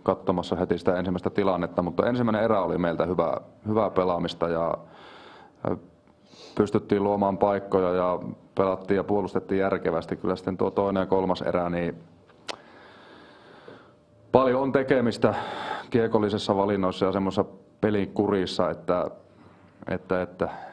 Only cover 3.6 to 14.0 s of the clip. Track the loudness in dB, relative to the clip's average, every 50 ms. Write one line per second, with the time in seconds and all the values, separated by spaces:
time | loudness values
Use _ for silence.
3.6 | -6 -2 0 0 0 2 0 0 0 2 0 0 -2 -4 -2 -2 -2 0 0 0
4.6 | 0 0 -2 -4 -6 -14 -20 -20 -20 -20 -20 -20 -20 -20 -20 -20 -20 -20 _ -8
5.6 | -4 -4 -4 -4 -8 -16 -20 _ _ -20 _ _ _ _ -20 -20 -20 -8 -2 0
6.6 | 0 2 0 -2 0 2 0 2 2 2 2 2 2 0 2 2 2 2 2 0
7.6 | 0 0 2 2 2 4 2 2 2 2 0 -2 -4 -8 -12 -14 -18 -8 _ 0
8.6 | 2 2 2 -2 -2 0 0 0 2 0 0 0 0 -2 -4 -4 -2 -2 0 0
9.6 | 2 0 0 0 0 0 0 0 -2 -4 -8 -4 -2 -4 -4 -2 -4 -6 -2 0
10.6 | -2 0 2 2 0 2 2 0 0 2 2 2 2 0 0 -2 0 -2 0 0
11.6 | 0 0 -2 -2 -2 -2 -4 -8 -14 -20 -20 -20 -20 -20 -20 -18 -14 -14 -14 -14
12.6 | -16 -20 -20 -20 -20 -20 -20 -20 -20 -20 -20 -20 -20 -20 -20 -20 -20 -20 -20 -20
13.6 | -20 -20 -20 -20 -20 -20 -20 _